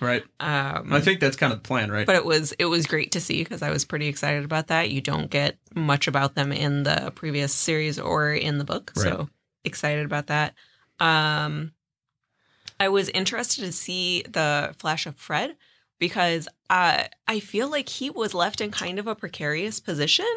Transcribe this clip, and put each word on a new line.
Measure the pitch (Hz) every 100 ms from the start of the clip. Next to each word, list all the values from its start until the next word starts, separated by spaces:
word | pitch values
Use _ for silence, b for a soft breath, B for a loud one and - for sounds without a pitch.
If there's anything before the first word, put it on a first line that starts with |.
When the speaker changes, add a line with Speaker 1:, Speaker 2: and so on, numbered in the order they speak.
Speaker 1:
Right. | 123 120 - -
Speaker 2:
Um, | 151 143 139 156 -
Speaker 1:
I | 143
think | 165 180
that's | 139 -
kind | 139
of | 110
the | -
plan, | 127 104
right? | 104 107
Speaker 2:
But | 185
it |
was, | 165 156 151
it | -
was | 175 170 151
great | 156 147
to | 175
see | 156 165
'cause | 160 -
I | 147
was | 147
pretty | - 156 147
excited | 139 147 147 143
about | 160 156
that. | 165 -
You | 139
don't | 139 151 -
get | 143 143 - -
much | 170 156 143 -
about | 139 139 -
them | 139
in | 143 147 143
the | 143 156 -
previous | - 156 143 139
series | - - 156 156 147
or | - 160 147
in | 151 151 143
the |
book, | 139 - - -
Speaker 1:
Right. |
Speaker 2:
so | 98 95 147 _ _ _
excited | - - 151 147 147
about | 147 147
that. | 151 151 - b b b -
Um, | 165 156 156 151 151 151 156 - _ _ _ _ _ _ B B B B
I | 196
was | 196 190
interested | 190 190 233 240 - 185
to |
see | - - 185 180 180
the | - 165 151 147 143 -
flash | 156 156
of | 160 -
Fred | - 156 262 - b b b -
because, | 175 208 175 165 151 - -
uh, | 185 175 143 - - -
I | 220
feel | 196 202 269
like | 294 269
he | - 269
was | - 214
left | 180 180 208
in | 208
kind | - 175 185
of | 214
a |
precarious | 214 170 - 151 156 208 214
position. | - 147 143 - 440